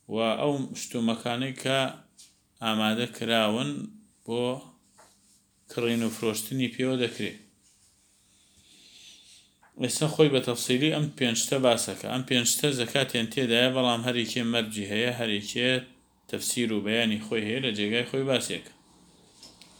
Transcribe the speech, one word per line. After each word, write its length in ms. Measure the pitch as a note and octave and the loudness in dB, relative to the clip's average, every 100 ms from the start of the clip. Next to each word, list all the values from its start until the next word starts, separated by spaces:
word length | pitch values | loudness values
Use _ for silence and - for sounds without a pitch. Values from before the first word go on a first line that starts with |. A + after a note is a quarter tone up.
| - | -8
و 80 | G#2+ A2+ A2 | -2 0 2
ئەو 140 | D3 C#3+ C3 - | 0 0 -4 -8
شتومەکانەی 720 | - B2 A2+ A2+ B2 A#2+ C3 B2+ | -8 -2 0 0 -2 -4 -4 -4
کە 160 | C3 C3+ C3 - - _ - _ _ _ | 0 0 0 -4 -20 _ -20 _ _ _
ئامادە 460 | A2+ A2 A2 A2 A#2+ - | -2 2 2 2 -2 -4
کراون 520 | A2+ A2+ A2 G#2+ C3+ C#3+ - - - _ - | 0 4 4 2 -2 -6 -10 -14 -20 _ -6
بۆ 160 | A#2 B2 C3 - - _ _ - _ _ _ _ _ _ | -2 -2 -4 -10 -20 _ _ -20 _ _ _ _ _ _
کڕین 320 | - A#2 A#2 | -2 0 2
و 60 | A2+ A2 | 0 0
فرۆشتنی 540 | A#2 G#2+ - C3+ B2 - | -2 -2 -4 -2 -2 0
پێوە 200 | C3 C3 | -2 0
دەکرێت. 360 | A#2+ - G2+ - - _ _ _ _ _ _ _ _ _ _ _ _ - - - - - - - _ _ _ - | -2 -2 -8 -8 -20 _ _ _ _ _ _ _ _ _ _ _ _ -20 -20 -20 -20 -20 -20 -20 _ _ _ -4
ئێستا 260 | B2+ - D3+ | -2 0 0
خۆی 160 | - D#3 | 6 6
بە 80 | C3+ B2+ | 6 0
تەفسیلی 460 | A#2 - B2+ D3+ D3+ | -4 2 2 4 2
ئەم 100 | D3+ - | -2 0
پێنجتە 400 | B2+ A2+ - C#3 B2+ | 0 0 0 4 4
باسەکە. 420 | A#2 - - G#2 | 4 0 -4 -4
ئەم 100 | B2+ B2+ | -6 0
پێنجتە 380 | B2+ A#2 - D3 C3 | 2 2 2 0 0
زەکاتیان 480 | A#2 C#3 C3 B2 A2+ | 0 0 0 0 -2
تێدایە، 360 | - B2 A#2 B2+ C3 | -2 2 4 4 4
بەڵام 260 | B2+ A#2 A#2+ | 2 2 0
هەریکێ 340 | A#2+ A2+ B2 A#2 | 0 -2 -2 0
مەرجی 320 | A#2 A2 G#2+ G2 | 0 -2 -4 -4
هەیە، 200 | G#2 B2 A#2+ | 0 0 0
هەریکێ 500 | A#2 G2+ G#2 B2 B2 B2+ B2 - _ _ _ | -2 -2 -4 -2 0 0 -2 -20 _ _ _
تەفسیر 400 | G2 - - A#2+ | -6 -4 -2 0
و 100 | G#2+ G2+ | 0 0
بەیانی 380 | A2+ A#2 G#2 - | 0 0 0 -2
خۆی 180 | A#2 G#2 | -4 -2
هەیە، 120 | A#2+ C3 | -2 -2
لە 60 | G#2 | -2
جێگای 280 | G#2 A#2 A#2+ | 0 0 -2
خۆی 180 | C3+ C3+ | -2 0
باسێکە. 440 | B2 - F2 - - _ - - - - - - - - - | 0 -2 -8 -10 -20 _ -20 -20 -20 -20 -20 -20 -20 -20 -6